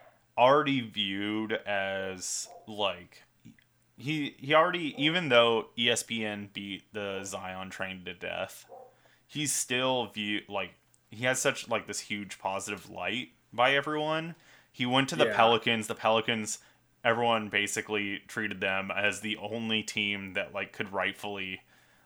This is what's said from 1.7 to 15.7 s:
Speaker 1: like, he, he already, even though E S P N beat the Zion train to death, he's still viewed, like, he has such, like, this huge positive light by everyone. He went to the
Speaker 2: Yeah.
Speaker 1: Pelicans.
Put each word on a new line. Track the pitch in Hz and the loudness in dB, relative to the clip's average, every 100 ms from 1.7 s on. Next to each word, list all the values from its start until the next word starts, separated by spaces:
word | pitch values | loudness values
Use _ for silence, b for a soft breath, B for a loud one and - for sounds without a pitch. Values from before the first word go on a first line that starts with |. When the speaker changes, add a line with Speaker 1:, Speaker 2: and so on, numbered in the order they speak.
| 98 98 98 95 92 - - - - - | -2 0 -2 -4 -6 -6 -6 -8 -14 -12
Speaker 1:
like, | 104 101 90 87 - _ _ 117 - _ _ _ - | -2 -2 -2 -12 -20 _ _ -20 -20 _ _ _ -12
he, | 123 156 139 - | -6 -4 -4 -6
he | 131 | 4
already, | 156 175 175 151 127 | 4 6 2 -4 0
even | 151 175 156 | 2 2 6
though | 120 117 113 - - | 8 8 4 0 0
E | 120 | 2
S | 113 | 2
P | - 113 | -2 -4
N | 107 104 98 | -4 -6 -8
beat | 98 101 92 _ | -10 -8 -10 _
the | 104 101 98 | -8 -6 -6
Zion | 95 98 95 92 95 | -8 -10 -10 -10 -10
train | - 95 92 | -8 -8 -8
to | 90 | -10
death, | 90 90 87 95 - - - - b b b _ | -10 -8 -6 -6 -10 -20 -20 -20 b b b _
he's | 143 143 | -6 -2
still | - - 127 131 127 107 | -2 0 0 2 0 -2
viewed, | 110 104 104 - | -4 -4 -4 -4
like, | 101 92 - _ _ _ | -6 -6 -12 _ _ _
he | 110 | -4
has | 127 127 | -2 2
such, | 143 131 - | 0 -2 -2
like, | 110 95 | -4 -2
this | 98 | -8
huge | - 104 98 - | -6 -8 -8 -6
positive | 95 95 104 98 98 | -4 -4 -6 -8 -10
light | 95 90 117 - _ _ | -8 -4 -4 -8 _ _
by | 113 127 | 2 4
everyone. | 139 139 151 151 160 165 160 b b b | 4 0 -2 0 -2 -4 -12 b b b
He | - 123 | -2 2
went | 131 135 | 4 4
to | 160 | 2
the | 123 | 4
Speaker 2:
Yeah. | 104 | 8
Speaker 1:
Pelicans. | 113 117 120 | 8 8 4